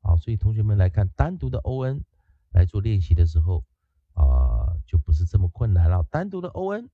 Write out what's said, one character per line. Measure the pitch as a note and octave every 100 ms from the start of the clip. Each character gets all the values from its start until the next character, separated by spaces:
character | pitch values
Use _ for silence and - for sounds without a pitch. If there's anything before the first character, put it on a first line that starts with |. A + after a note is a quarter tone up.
好， | - E2+
所 | -
以 | A2
同 | G#2
学 | A2
们 | G#2 G#2
来 | F#2
看 | F2+ F#2+ -
单 | D3 F3+
独 | B2+
的 | B2
O | - C3
N | C3 C#3 - _ _ _ _
来 | F2+
做 | F2+ G2+
练 | G#2+ G#2
习 | E2+
的 | E2 E2
时 | D#2+
候， | D#2+ F2 - _ _ _ _
啊， | - D2 B1+ B1+ A1 A#1 E2 -
就 | E2
不 | -
是 | D#2+
这 | E2+ G2+
么 | F#2
困 | - A2+
难 | F2+ E2
了。 | F2+ E2+
单 | D3+ G3
独 | F#3+
的 | F3
O | - F#3+
N | G#3 A#3+